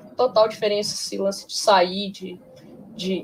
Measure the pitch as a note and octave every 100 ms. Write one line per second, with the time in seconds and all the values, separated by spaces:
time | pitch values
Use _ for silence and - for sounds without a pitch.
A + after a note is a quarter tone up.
0 | - - B3 A3 A3 A3 G#3+ G#3 G#3 -
1 | - G3 G3 G3 - - - G3 F3+ F#3+
2 | G3+ G3+ F#3 F3+ - - - - - -
3 | F3+ F#3